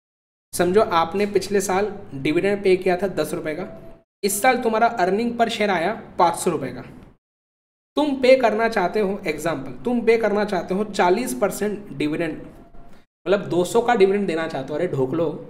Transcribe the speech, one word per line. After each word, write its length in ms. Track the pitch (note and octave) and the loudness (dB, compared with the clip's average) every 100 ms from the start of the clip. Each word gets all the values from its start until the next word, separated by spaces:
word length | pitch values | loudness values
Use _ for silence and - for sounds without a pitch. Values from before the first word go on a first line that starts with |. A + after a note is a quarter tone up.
| _ _ _ _ _ | _ _ _ _ _
समझो 280 | - F3+ F#3+ | -2 2 4
आपने 460 | A3 E3+ E3 G3 G3+ | 4 2 0 0 0
पिछले 320 | F#3+ - G3+ | -2 0 -2
साल 320 | F#3 F#3 G#3 - - C#3 | 0 0 -2 -6 -12 -6
dividend 460 | C#3+ E3 F#3+ G3+ | 0 0 0 0
पे 100 | G3+ F#3 | 2 2
किया 200 | F#3 F3+ | 2 0
था 100 | G3 | -2
दस 200 | D#3+ D3+ | -2 -4
रुपये 200 | E3+ D#3+ | -4 -6
का, 120 | D#3 G3+ - - - _ _ | -6 -8 -12 -18 -20 _ _
इस 180 | G3+ - | -2 2
साल 160 | C4 B3+ | 2 4
तुम्हारा 340 | A#3+ A3 A#3 A#3 | 2 2 2 2
earning 320 | F3+ G3 A#3 A#3 | 0 2 -2 0
per 120 | A3+ | 0
share 220 | - G#3 | 2 0
आया 220 | F3 E3+ A3+ - - | 0 -2 -4 -10 2
पाँच 180 | F3 E3 | 2 4
सौ 140 | F#3 | -2
रुपये 220 | D3+ C3 | -2 -6
का, 120 | B2 - - - _ _ _ _ _ _ _ _ - | -10 -14 -18 -20 _ _ _ _ _ _ _ _ -2
तुम 180 | D4+ C4 | 0 2
पे 140 | B3+ C4 | 6 6
करना 320 | A#3 G#3 A3+ | 6 2 0
चाहते 320 | G#3+ F3 G#3+ | 0 0 0
हो, 200 | F#3+ G3+ F#3 | -2 -2 -4
example, 460 | D3+ E3 D3 C3+ - | -4 -4 -4 -8 -6
तुम 160 | A#3+ A#3+ | -2 0
पे 160 | G#3 A3+ | 2 2
करना 260 | A3 G#3 | 2 0
चाहते 300 | G3+ F#3 D#3+ | 0 -2 -2
हो 100 | F#3+ | -4
चालीस 500 | G#3 G3 F3+ G3 B3+ | -2 2 2 2 0
परसेंट 540 | B3+ G3 - G#3 G3 - | -2 -2 -2 -4 -4 -10
dividend, 440 | C#3 D3+ D#3 E3 D3+ - - - - - - _ _ E3 | -4 -2 -2 -4 -6 -14 -20 -20 -18 -18 -20 _ _ -2
मतलब 180 | G3 C#3+ | 0 2
दो 160 | E3+ | 0
सौ 160 | F3 A#3 | 2 2
का 140 | A#3 | 2
dividend 320 | A#3+ F#3+ G3+ F#3+ | 4 4 4 0
देना 200 | D#3+ D#3+ | -2 -4
चाहते 240 | D3+ C3+ | -6 -6
हो। 60 | D3+ | -4
अरे 80 | F3+ | -2
ढोकलो, 400 | C#3 C3 D#3+ D#3+ - | 0 0 0 -2 -4